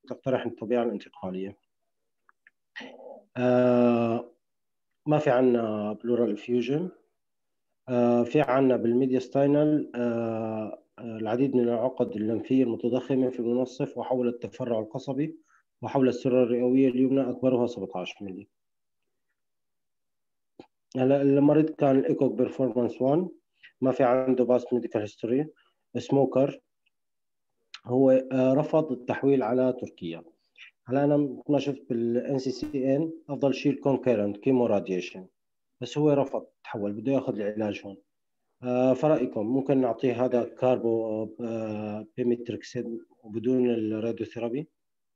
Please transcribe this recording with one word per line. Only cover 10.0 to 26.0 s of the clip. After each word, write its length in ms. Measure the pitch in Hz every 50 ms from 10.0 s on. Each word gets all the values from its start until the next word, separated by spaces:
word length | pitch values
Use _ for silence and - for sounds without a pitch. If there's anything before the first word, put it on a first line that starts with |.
| 120 120 117 117 117 113 113 110 113 110 110 110 107 101 - - _ _ _ -
آه، 180 | 123 117 110 107
العديد 380 | 110 107 113 123 139 139 123
من 80 | 123 120
العقد 480 | 117 120 113 117 131 - - 98 -
اللمفية 520 | - 104 107 110 117 104 - - 131 131 131
المتضخمة 680 | 117 113 - - 117 120 127 - - 135 131 127 127
في 100 | 127 127
المنصف 580 | 113 120 120 127 127 127 - - 143 139 - 123
وحول 300 | 104 - 131 123 123 120
التفرع 520 | 120 - - 101 - - 127 120 117 110
القصبي 600 | 107 - - - - 143 131 135 156 160 - - _ _ _ _ _ _ _ _
وحول 260 | 120 110 - 139 131 127
السرة 360 | - - - 131 123 127 123
الرئوية 440 | 113 123 120 123 123 127 135 135 131
اليمنى 420 | 123 127 131 127 135 135 131 123
أكبرها 380 | 123 - 131 131 127 117 120 -
سبعتاش 540 | - 101 92 - - 92 92 - - -
ملي. 260 | 101 98 92 101 95 - _ _ _ _ _ _ _ _ _ _ _ _ _ _ _ _ _ _ _ _ _ _ _ _ _ _ _ _ _ _ _ _ _ _ _ _ _ _ _ _ _ - - _ _ _ _ _ - 127
هلا 240 | 127 131 139 139
المريض 480 | 139 139 139 143 143 147 147 156 151 156
كان 300 | - - 147 139 135 135
الإيكوك 320 | 135 160 139 - 139 131
بيرفورمانس 680 | 107 110 127 - - - 131 123 107 123 120 113 - -
وان، 280 | 127 135 147 175 185 180 - - _ _ _ _ - - _ _
ما 100 | 131 131
في 120 | 127 - 135
عنده 400 | 120 127 131 131 131 127 123 120
باست 300 | 120 123 120 120 - 123
ميديكال 280 | 120 - - - 110
هيستوري، 460 | 104 104 - - - 110 123 139 160 151 - _ _ _ _ _ _ _ -
سموكر، 640 | 120